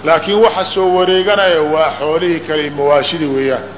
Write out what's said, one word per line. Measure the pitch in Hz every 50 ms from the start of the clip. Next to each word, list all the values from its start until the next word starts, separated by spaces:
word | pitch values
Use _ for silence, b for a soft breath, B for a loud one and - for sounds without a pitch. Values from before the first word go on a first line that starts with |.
| -
Laakiin | 151 165 156 - 196 202 208 226
waxa | 214 - 190 185 - -
soo | 190 190 185 180
wareeganaya | 185 185 180 185 185 185 202 208 202 196 185 175 160
waa | 151 151 156 156 160 147 - -
xoolihii | 139 151 156 165 180 175 170 160
kale | - 156 156 156
iyo | 147 143 143
mawaashidii | 143 139 143 147 143 135 - 170 165 156
weeyaan. | 143 135 135 135 135 131 113 101 101 98